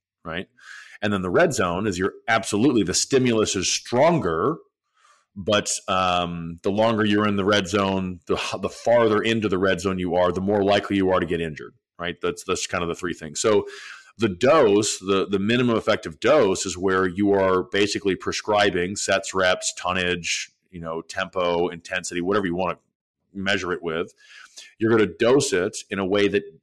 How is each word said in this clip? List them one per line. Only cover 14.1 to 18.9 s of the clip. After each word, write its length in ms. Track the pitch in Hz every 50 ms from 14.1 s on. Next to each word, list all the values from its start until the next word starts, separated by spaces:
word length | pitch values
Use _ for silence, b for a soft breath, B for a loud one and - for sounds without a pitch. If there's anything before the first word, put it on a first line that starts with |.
| B -
the 100 | 113 107
dose, 720 | 90 85 117 131 160 160 131 104 101 104 110 - - -
the, 260 | 92 95 98 95 92 92
the 100 | 101 98
minimum 380 | 98 107 120 123 127 120 113 104
effective 420 | - 117 104 - - 90 78 -
dose 460 | - 113 151 151 117 95 92 - -
is 120 | 98 87 87
where 300 | 92 98 92 92 95 92
you 240 | 87 98 101 101
are 320 | 101 98 95 95 92 92 90
basically 520 | - - 98 104 101 - 104 - 98 92
prescribing 800 | 87 - 98 85 - - - 104 104 104 101 90 90 87 92